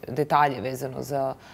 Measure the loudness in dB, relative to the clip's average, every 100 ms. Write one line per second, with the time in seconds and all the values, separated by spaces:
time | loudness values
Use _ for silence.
0 | -6 -2 2 4 4 2 -4 -4 -6 -6
1 | -4 -2 -2 -4 -12